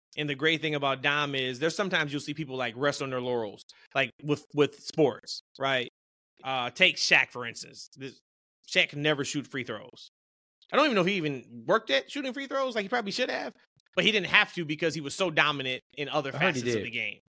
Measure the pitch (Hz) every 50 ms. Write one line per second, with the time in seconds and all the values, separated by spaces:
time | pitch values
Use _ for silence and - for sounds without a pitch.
0 | _ _ - 147 151 147 143 131 147 160 165 143 156 156 151 143 143 135 135 131
1 | 131 147 143 151 147 143 139 135 131 127 127 120 151 170 160 - 202 180 180 165
2 | 156 143 143 143 - 156 147 - 156 131 131 131 123 117 110 123 143 143 139 -
3 | 139 135 131 127 123 127 123 117 110 101 - - - - - _ - _ - 139
4 | 135 113 - - 143 151 147 - - - - 147 143 139 - - - - - 160
5 | 151 123 104 98 - - - - - _ - - 135 135 135 127 120 123 - _
6 | _ _ _ _ _ _ _ _ - 131 135 127 120 120 - - 185 175 139 -
7 | - - 170 139 127 - - 123 120 117 110 - - - 113 - - - - 139
8 | 135 131 - - _ _ _ _ _ _ _ _ _ - - 185 165 - 151 147
9 | 147 151 151 135 135 - - 147 123 - - 131 117 - 110 104 104 - - -
10 | - - _ _ _ _ _ _ _ _ _ _ _ - - 240 302 294 226 190
11 | 165 190 202 185 151 147 139 123 - - 120 117 113 139 196 226 220 - 269 269
12 | - - - 285 269 262 233 277 277 262 285 269 269 262 233 220 196 190 247 240
13 | 208 202 - 247 247 240 254 262 285 247 - _ _ _ _ _ _ _ _ 185
14 | 175 208 214 208 175 - - 208 202 - - 180 165 143 156 147 165 160 135 160
15 | 139 139 - - 190 175 156 160 147 151 147 139 131 131 127 - - _ _ 147
16 | 143 135 131 151 135 135 123 135 - 185 151 127 113 123 117 107 90 - 113 120
17 | 107 104 - - _ _